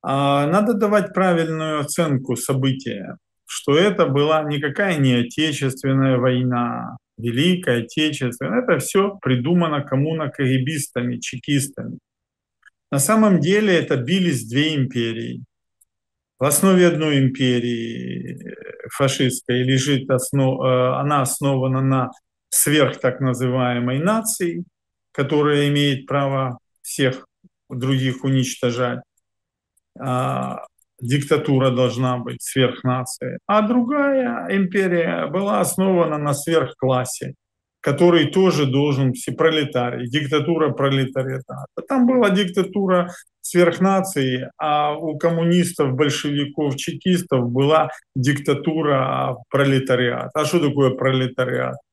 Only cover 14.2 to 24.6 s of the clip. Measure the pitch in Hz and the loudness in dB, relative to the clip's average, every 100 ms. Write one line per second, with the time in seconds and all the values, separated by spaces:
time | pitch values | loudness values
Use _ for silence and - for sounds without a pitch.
14.2 | 175 131 107 127 156 151 123 120 117 113 | 0 -2 -2 -2 0 0 -2 -2 -4 -6
15.2 | 117 123 123 _ _ _ _ _ _ _ | -10 -12 -16 _ _ _ _ _ _ _
16.2 | _ _ 139 147 190 185 175 151 156 139 | _ _ 0 4 4 6 6 4 0 2
17.2 | 131 131 127 123 120 117 113 120 123 - | 2 2 0 0 -2 -4 -6 -10 -10 -10
18.2 | 123 127 - - - - - - 139 - | -10 -12 -14 -16 -18 -18 -16 -2 -2 0
19.2 | 127 127 - 123 127 131 139 135 135 127 | -2 -2 -4 -2 2 0 0 -2 0 -2
20.2 | - 139 131 131 131 127 127 135 143 143 | 0 0 0 0 0 2 0 0 0 0
21.2 | 127 - 139 135 131 131 135 131 123 - | 0 -2 0 0 0 0 2 0 -2 -8
22.2 | _ _ _ - - 151 131 - 127 - | _ _ _ -2 2 4 2 2 -2 0
23.2 | 135 120 127 127 123 120 123 135 175 220 | -2 0 0 0 0 0 -2 0 0 0
24.2 | 220 - 175 170 | -2 -4 -4 -4